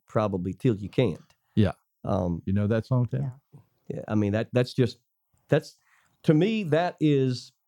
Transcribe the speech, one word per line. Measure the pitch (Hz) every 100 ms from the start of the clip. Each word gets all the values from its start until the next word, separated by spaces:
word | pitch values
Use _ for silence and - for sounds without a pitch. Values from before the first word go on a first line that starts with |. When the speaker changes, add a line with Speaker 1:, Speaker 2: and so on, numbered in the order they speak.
| _
Speaker 1:
probably | 113 107 95 90
Till | 90 135 101
You | 98
Can't. | - 120 69 - _ _ -
Speaker 2:
Yeah. | 98 - _ _
Speaker 1:
Um, | - 98 90 85 -
Speaker 2:
You |
know | 101 104
that | 113 -
song, | 127 120
Tim? | 131
Speaker 3:
Yeah. | 139 120 _ - _ _ - -
Speaker 1:
yeah, | -
I | 107
mean, | 104
that, | 107 117
that's | 123 123
just, | - 120 - _ _ _ _ _
that's, | 139 - - _ _ _ _
to | -
me, | 151 196 220
that | 180 156 175 -
is | 151 143 131 127 - _